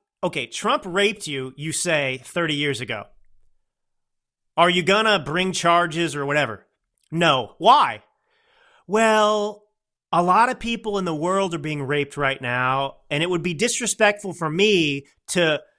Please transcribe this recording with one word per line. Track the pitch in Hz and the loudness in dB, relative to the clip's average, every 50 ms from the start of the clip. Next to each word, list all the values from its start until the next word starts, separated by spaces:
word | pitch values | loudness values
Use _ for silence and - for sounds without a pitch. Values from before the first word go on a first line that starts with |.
| _ _ _ _ 185 | _ _ _ _ -6
Okay, | 170 - 147 120 | -6 -4 -6 -8
Trump | - - - - 220 277 302 - | -8 -10 -6 -2 -2 -2 -2 -4
raped | 185 170 196 202 208 196 202 - | -4 -2 0 0 0 -2 -6 -10
you, | 156 143 131 131 127 - | -8 -8 -8 -8 -10 -12
you | 143 147 160 | -10 -10 -8
say, | 143 - - 175 160 147 139 131 131 131 - | -6 -4 -2 0 0 0 0 -4 -6 -8 -12
thirty | - - 175 170 156 147 | -8 -4 -4 -2 -2 -2
years | 143 147 143 131 113 | -2 -2 -2 -4 -4
ago. | 123 104 117 104 - - - - _ _ _ _ _ _ _ _ _ _ _ _ _ _ _ _ _ _ _ _ _ _ _ _ _ _ _ | -6 -8 -8 -10 -10 -14 -20 -20 _ _ _ _ _ _ _ _ _ _ _ _ _ _ _ _ _ _ _ _ _ _ _ _ _ _ _
Are | 160 170 185 | 2 4 4
you | 180 180 | 4 2
gonna | 160 160 196 214 220 220 208 180 | 2 2 2 2 4 2 2 0
bring | 127 139 156 180 190 190 | 0 -2 -2 -2 -2 -2
charges | - - 175 170 170 170 175 165 151 170 170 156 135 | -4 0 2 4 4 4 2 0 -2 -4 -4 -4 -4
or | 147 139 | -6 -4
whatever? | 139 143 151 139 113 104 - _ _ _ _ _ _ _ _ _ _ | 0 0 0 0 0 -4 -10 _ _ _ _ _ _ _ _ _ _
No. | 156 165 175 160 139 131 110 101 - - | -2 0 2 2 2 2 -2 -6 -8 2
Why? | 165 220 269 302 160 127 110 104 - _ _ _ _ _ _ _ _ _ _ _ _ _ _ _ _ | 4 6 6 6 4 0 -2 -8 -14 _ _ _ _ _ _ _ _ _ _ _ _ _ _ _ _
Well, | - 196 220 226 220 214 214 214 214 214 214 208 214 208 - _ _ _ _ _ _ _ _ _ _ | -2 0 2 4 4 6 6 4 4 2 0 -2 -4 -6 -10 _ _ _ _ _ _ _ _ _ _
a | 165 170 175 | 0 0 2
lot | 180 180 214 233 254 | 4 4 4 4 2
of | 254 - | 0 -4
people | - 233 233 233 - 220 202 | -4 -6 -6 -4 -4 -4 -4
in | 196 180 | -2 -2
the | 175 160 | -2 -2
world | 147 160 180 190 196 196 180 170 | -2 -2 0 0 0 0 -2 -4
are | 156 | -6
being | 143 156 151 147 139 | -6 -6 -6 -6 -4
raped | 127 147 147 143 143 - | -2 -2 -2 -2 -4 -4
right | 143 143 135 135 - | -2 -2 -2 -2 -2
now, | 127 120 123 127 127 127 135 135 139 135 - - _ _ | -4 -4 -2 0 0 0 0 0 -2 -4 -6 -14 _ _
and | 147 147 | -4 -2
it | 165 180 | 0 0
would | 180 170 156 | -2 -2 -2
be | 185 165 | -4 -2
disrespectful | 139 - 165 - - 240 - - - 214 208 202 202 - 190 160 | -2 -2 -2 -2 -4 -4 -6 0 2 2 2 2 0 -6 -12 -8
for | - 170 156 | -6 -6 -4
me | 151 180 208 214 202 175 156 147 139 139 - _ _ _ _ | 0 2 2 4 4 2 2 0 -2 -4 -8 _ _ _ _
to | - - 180 170 156 151 - - _ _ | -4 0 0 2 2 0 -2 -4 _ _